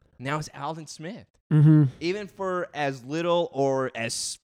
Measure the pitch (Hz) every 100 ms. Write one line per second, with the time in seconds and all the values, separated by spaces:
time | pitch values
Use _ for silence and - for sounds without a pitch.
0 | _ - 127 151 151 139 143 160 151 -
1 | 160 226 - _ - 151 151 156 135 -
2 | 165 208 196 - 190 180 165 147 139 131
3 | 123 160 175 170 170 135 139 135 131 117
4 | 117 - - -